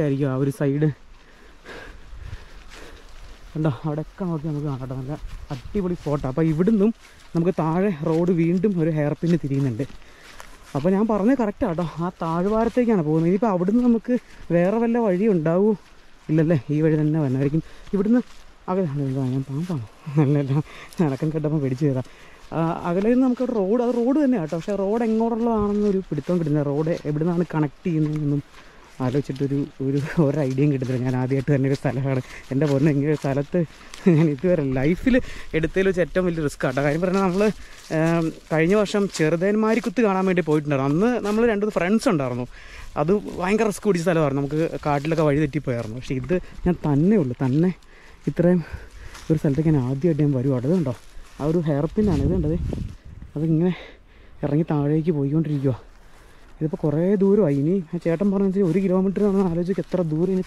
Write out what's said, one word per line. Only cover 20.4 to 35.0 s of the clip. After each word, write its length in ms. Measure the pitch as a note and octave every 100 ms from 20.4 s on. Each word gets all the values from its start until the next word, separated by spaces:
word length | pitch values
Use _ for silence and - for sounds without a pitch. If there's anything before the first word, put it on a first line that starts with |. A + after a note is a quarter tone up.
| C#3 C#3 - - - -
നടക്കം 280 | E3 C3+ D#3 D#3+
കേട്ടപ്പോൾ 260 | D3+ D#3 C3+
പിടിച്ചു 180 | C3 D3+
ചെയ്താ. 160 | C3 B2 - - - - -
ആ, 20 | E3 E3+ F3
അകലെ 180 | F3 G#3
നിന്ന് 120 | B3 C4
നമുക്ക് 200 | A#3+ B3 A#3
റോഡ്, 240 | F#3 A#3 A#3+
അത് 80 | B3
റോഡ് 160 | A#3 C#4 C#4+
തന്നെ 120 | B3
ആട്ടോ. 120 | D#3 E3+
പക്ഷേ 180 | D#3+ G3
റോഡ് 200 | G3 A3+ A3+
എങ്ങോട്ടുള്ളതാണെന്നൊരു 920 | A3 A3+ A3+ A#3 A3 G#3 G#3 G#3 F#3+ F#3
പിടുത്തവും 280 | D3+ - F3+
കിട്ടുന്നില്ല. 260 | D#3+ D3 C#3+
റോഡ് 180 | C#3+ D#3+ E3+ -
എവിടെ 140 | D3
നിന്നാണ് 220 | D#3+ E3+ E3+ D#3
connect 320 | D3+ - F#3+
ചെയ്യുന്നതെന്നൊന്നും 560 | D#3+ D3+ D3+ D3 C#3+ - - - - - -
ആലോചിച്ചിട്ടൊരു, 540 | B2+ C#3 - C3+ C#3 C#3 C#3+ - C3+
ഒരു, 140 | C#3 C#3+ -
ഒരു 140 | C#3+ C#3+ C3+
ഐഡിയയും 240 | C3 D3
കിട്ടുന്നില്ല. 260 | C#3 B2+ B2+ B2+
ഞാൻ 100 | B2+
ആദ്യമായിട്ട് 320 | B2+ C3+ C3
തന്നെ 140 | C#3+ C3+
ഒരു 80 | C3+
സ്ഥലമാണ്. 420 | C#3+ B2 C3+ C3+ - - -
എൻ്റെ 140 | C3 D3+
പൊന്നെ, 180 | C#3 C3+ C#3+
ഇങ്ങനെ 160 | C#3+
ഒരു 60 | D3+
സ്ഥലത്ത് 380 | D3 C3+ C#3+ F3+ D#3+ - - - - D#3
ഞാൻ 100 | E3
ഇതുവരെ 300 | C#3 F3+ F3+ C#3 C3
ലൈഫിൽ 380 | C#3 F3+